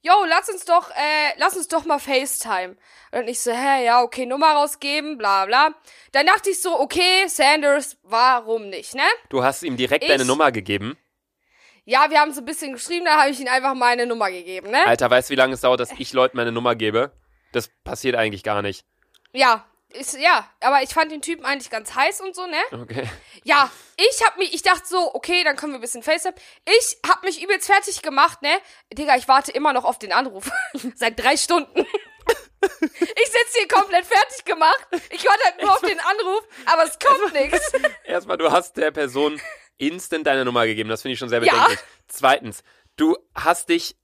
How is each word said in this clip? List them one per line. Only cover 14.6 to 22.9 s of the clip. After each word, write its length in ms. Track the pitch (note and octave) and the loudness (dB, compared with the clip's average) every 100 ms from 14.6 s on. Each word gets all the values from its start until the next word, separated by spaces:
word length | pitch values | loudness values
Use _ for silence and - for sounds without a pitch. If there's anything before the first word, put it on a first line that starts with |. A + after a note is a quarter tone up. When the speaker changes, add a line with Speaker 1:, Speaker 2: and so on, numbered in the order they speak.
| G3 | -2
Speaker 1:
ne? 160 | B3+ E4 | 2 4
Speaker 2:
Alter, 240 | A#2 B2 | 4 4
weißt 180 | B2 B2+ | 2 2
du, 40 | |
wie 40 | C3+ | 2
lange 180 | C3 | 2
es 80 | C3 | 2
dauert, 180 | B2+ B2+ | 2 2
dass 100 | A#2+ - | 0 -8
ich 140 | C3 | -4
Leuten 240 | C3 B2+ B2+ | 2 2 2
meine 160 | A#2 | -2
Nummer 240 | A#2 A#2+ A2+ | 0 0 0
gebe? 340 | A2 A2 C3+ _ _ _ _ | 0 0 -2 _ _ _ _
Das 200 | C3 - _ | -6 -6 _
passiert 320 | - C3 C3 | -12 -6 -2
eigentlich 300 | A#2+ A2 G2+ | 0 -2 -4
gar 180 | G#2+ G#2 | -4 -2
nicht. 240 | G2+ G2 _ _ _ _ _ | -4 -8 _ _ _ _ _
Speaker 1:
Ja. 340 | B3+ C4 A3 _ _ _ | 0 2 2 _ _ _
Ist, 200 | - C#4 C4 | -14 -12 -2
ja, 300 | D#4+ D4 G3+ _ | 2 2 -2 _
aber 220 | B3 C#4 | 0 2
ich 80 | C4+ | 0
fand 160 | - D#4 | -2 -2
den 100 | D4+ | -4
Typen 220 | D4 E4+ | -10 -8
eigentlich 260 | C4 C#4 - | -6 -6 -8
ganz 240 | A3 G#3 | -12 -8
heiß 260 | - D4 F#4+ | -2 -2 -2
und 140 | F#4+ | -12
so, 120 | F4 F4+ | -12 -8
ne? 120 | D#4 A#4 A#2 | -6 -6 -8
Speaker 2:
Okay. 260 | A#2+ | -12